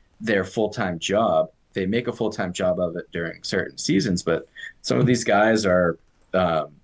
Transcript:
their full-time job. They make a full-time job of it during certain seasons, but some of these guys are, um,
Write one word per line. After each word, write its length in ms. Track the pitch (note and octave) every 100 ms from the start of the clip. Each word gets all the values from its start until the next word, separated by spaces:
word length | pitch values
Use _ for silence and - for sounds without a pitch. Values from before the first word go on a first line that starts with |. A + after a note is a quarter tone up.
| _ -
their 240 | A2 G2+
full-time 540 | F#2 - G#2+ - G2 E2+
job. 520 | - G2 A2 D#2+ D#2 _ _
They 140 | - F#2
make 200 | A#2 B2
a 60 |
full-time 400 | A#2 A2 G#2+ F#2
job 260 | F2+ F#2 F2+
of 180 | F2+ E2+
it 140 | -
during 320 | F2 E2+ -
certain 360 | - G2 - -
seasons, 440 | - F#2+ A2+ F2
but 240 | - D#2+ - - - -
some 180 | - B2+
of 60 | B2
these 180 | A#2+
guys 400 | - G2+ A2 A2
are, 340 | G2 F2+ F2 E2 _ _ _
um, 400 | F#2 F2+ D#2+ D2 -